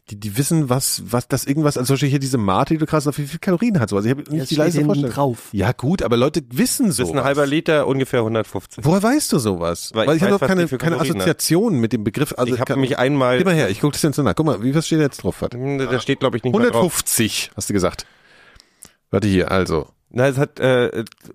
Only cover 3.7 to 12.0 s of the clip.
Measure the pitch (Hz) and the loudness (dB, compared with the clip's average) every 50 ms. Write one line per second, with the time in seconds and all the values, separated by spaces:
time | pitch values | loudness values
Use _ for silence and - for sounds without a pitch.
3.7 | 202 131 113 98 101 98 104 117 135 143 - 139 147 160 135 - 160 151 151 175 | 2 2 0 0 0 0 0 0 0 -2 -4 -6 -4 -4 -4 -2 0 0 2 2
4.7 | 170 147 147 151 151 143 143 120 101 139 143 131 117 - - - - 98 92 113 | 2 2 2 2 2 2 0 -2 0 0 0 0 -2 -4 -8 -8 -2 -2 0 0
5.7 | 127 - - 139 190 - - 110 120 117 127 151 - 175 135 117 123 147 247 - | 0 -2 0 -2 0 0 0 0 2 2 2 2 0 -2 -6 -4 -2 0 0 0
6.7 | - - 262 196 131 120 127 85 151 139 120 139 143 147 143 139 143 160 - - | 0 0 0 0 2 0 0 0 0 0 0 0 2 2 2 2 2 0 0 2
7.7 | 156 147 - - 135 135 131 - - 123 110 110 113 110 104 - - 98 - - | 2 2 2 2 0 0 0 0 0 0 0 0 0 -2 -2 -4 -6 -10 -10 -10
8.7 | - - 110 147 180 202 196 226 277 302 - - 226 156 110 104 95 85 85 85 | -10 -4 0 2 2 4 4 2 2 2 0 0 0 0 2 0 0 0 -2 -4
9.7 | 85 - - - - 110 107 139 160 160 185 202 202 196 139 185 190 180 170 151 | -4 -4 -6 -6 -2 0 2 2 2 2 2 2 2 2 2 2 2 2 0 0
10.7 | 135 120 - 165 170 - 160 135 - 101 95 175 147 - - - 156 175 226 240 | -2 -2 -2 -2 0 0 0 -2 -2 0 0 0 0 0 0 0 2 2 2 2
11.7 | 170 120 113 107 127 113 | 2 0 0 0 0 0